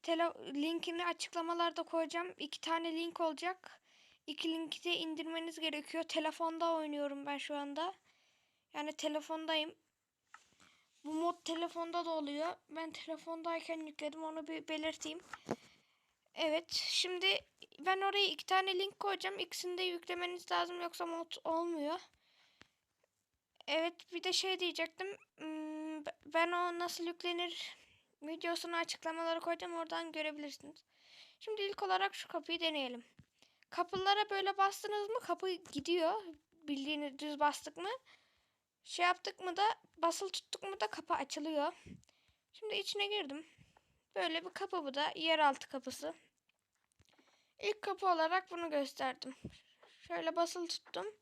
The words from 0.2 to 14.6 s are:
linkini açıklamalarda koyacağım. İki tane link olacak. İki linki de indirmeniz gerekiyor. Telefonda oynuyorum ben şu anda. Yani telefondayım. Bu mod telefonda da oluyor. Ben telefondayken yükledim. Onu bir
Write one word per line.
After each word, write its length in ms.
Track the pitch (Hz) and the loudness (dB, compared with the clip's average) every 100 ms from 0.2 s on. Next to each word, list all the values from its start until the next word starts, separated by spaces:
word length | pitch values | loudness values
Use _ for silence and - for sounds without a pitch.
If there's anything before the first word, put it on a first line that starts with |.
| 339 - - | 4 0 -4
linkini 520 | 277 311 339 339 339 349 | 0 2 0 0 0 -2
açıklamalarda 760 | 339 - 339 330 339 339 330 | -2 -4 -2 0 2 2 2
koyacağım. 500 | 330 330 320 339 359 - | 0 0 2 0 -4 -6
İki 240 | 294 - | -8 -6
tane 340 | 320 330 330 320 | 0 0 2 0
link 240 | 339 339 | -2 0
olacak. 600 | 330 285 339 370 - - _ - - _ - | 0 2 -2 -4 -10 -20 _ -20 -20 _ -10
İki 220 | 311 330 | -4 -2
linki 340 | 330 320 - | 0 -2 -4
de 140 | 349 349 | 0 0
indirmeniz 640 | 320 320 320 330 330 320 | 0 -4 -4 -4 -4 -2
gerekiyor. 440 | 320 294 302 330 | -2 -2 -4 -4
Telefonda 720 | 320 330 311 302 330 330 330 | 0 0 0 0 -2 2 2
oynuyorum 520 | 330 311 294 285 277 285 | 2 0 -2 -2 -2 -4
ben 120 | 285 | -4
şu 180 | - 294 | -2 -4
anda. 380 | 285 285 339 381 _ _ _ _ _ _ _ | -4 -2 -4 -4 _ _ _ _ _ _ _
Yani 200 | - 302 | -4 -4
telefondayım. 840 | 302 302 302 294 320 320 320 311 - _ _ _ _ _ - _ _ - _ _ _ 285 | -2 -2 -2 -2 -4 0 0 0 -8 _ _ _ _ _ -20 _ _ -20 _ _ _ -4
Bu 80 | |
mod 300 | 311 339 349 | 2 2 0
telefonda 640 | - 330 339 339 339 339 339 | -4 -2 -2 -2 -2 0 0
da 40 | |
oluyor. 460 | 320 285 285 330 349 _ | 0 0 0 -2 -2 _
Ben 220 | 311 320 | -8 -6
telefondayken 960 | 320 - 311 330 330 330 330 320 330 311 | -8 -6 -6 -6 -6 -2 -2 -2 -6 -6
yükledim. 380 | 302 302 311 | -6 -6 -4
Onu 240 | 320 320 311 | -6 -6 -6
bir 200 | 320 | -8